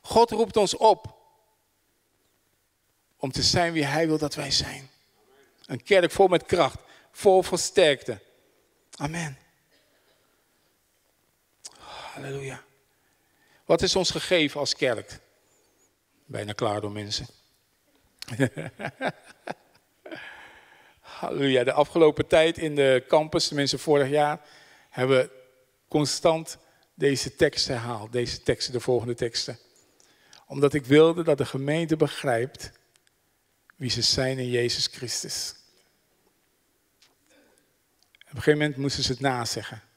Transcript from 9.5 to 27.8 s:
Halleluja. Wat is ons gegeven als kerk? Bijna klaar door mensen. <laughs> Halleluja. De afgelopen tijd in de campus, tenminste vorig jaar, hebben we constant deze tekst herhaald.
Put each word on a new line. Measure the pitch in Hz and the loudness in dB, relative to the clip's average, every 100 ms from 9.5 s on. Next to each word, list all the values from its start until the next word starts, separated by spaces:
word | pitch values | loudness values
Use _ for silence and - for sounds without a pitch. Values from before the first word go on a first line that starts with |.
| _ _ _ _ _ _ _ _ _ _ _ _ _ _ _ _ _ _ _ _ _ - _ | _ _ _ _ _ _ _ _ _ _ _ _ _ _ _ _ _ _ _ _ _ -20 _
Halleluja. | - - - - 139 139 135 127 _ _ _ _ _ _ _ _ _ _ | -20 -16 -16 -14 -12 -10 -10 -14 _ _ _ _ _ _ _ _ _ _
Wat | - 165 | 0 2
is | 185 | 2
ons | 190 175 | 0 0
gegeven | 165 - 180 147 147 | -4 0 2 2 -2
als | 135 | -4
kerk? | - 135 107 - - _ _ _ _ _ _ _ _ _ _ | -2 -2 -2 -8 -20 _ _ _ _ _ _ _ _ _ _
Bijna | _ 113 104 | _ -12 -10
klaar | 101 113 104 | -4 -4 -2
door | 104 | -6
mensen. | 104 104 - 127 _ _ _ _ _ _ _ _ _ - 113 | -8 -8 -10 -10 _ _ _ _ _ _ _ _ _ -14 -2
<laughs> | 135 - - - - _ 262 - - - - - _ _ _ _ - - - - - - _ _ _ _ | -2 -2 -14 -12 -14 _ -8 -8 -20 -18 -16 -16 _ _ _ _ -20 -18 -18 -20 -20 -20 _ _ _ _
Halleluja. | - - - - 139 127 | -20 -12 -8 -2 2 2
De | 123 | 2
afgelopen | 143 147 170 156 147 147 | 2 2 6 6 4 2
tijd | 170 165 170 | 4 4 2
in | 160 | -4
de | 143 135 127 - | 2 4 4 4
campus, | 156 156 170 - | 2 2 -2 -2
tenminste | 147 139 139 | -2 -2 -2
vorig | - 143 135 | 2 2 4
jaar, | 147 147 151 - - - - _ | 2 0 -2 -12 -20 -20 -20 _
hebben | - 127 131 | -4 2 2
we | 127 - _ _ _ _ _ | 2 -8 _ _ _ _ _
constant | 151 143 - 170 160 160 - _ _ _ | 0 0 0 2 0 -4 -18 _ _ _
deze | - 143 135 131 | -2 0 0 -6
tekst | - 156 - - | 0 0 0 -4
herhaald. | 123 | -4